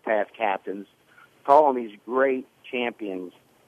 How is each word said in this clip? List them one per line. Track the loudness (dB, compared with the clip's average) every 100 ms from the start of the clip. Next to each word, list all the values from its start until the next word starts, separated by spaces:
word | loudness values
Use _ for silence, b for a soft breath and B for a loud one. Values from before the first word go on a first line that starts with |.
past | -2 -2 -2
captains, | -4 -4 -4 -6 -12 -14 _ b b b _
call | 4 6
on | 6
these | 2 -4 -12 -6
great | 0 0 0 -6 _ -10
champions | -6 -6 -6 -10 -10 -10 -16 _ _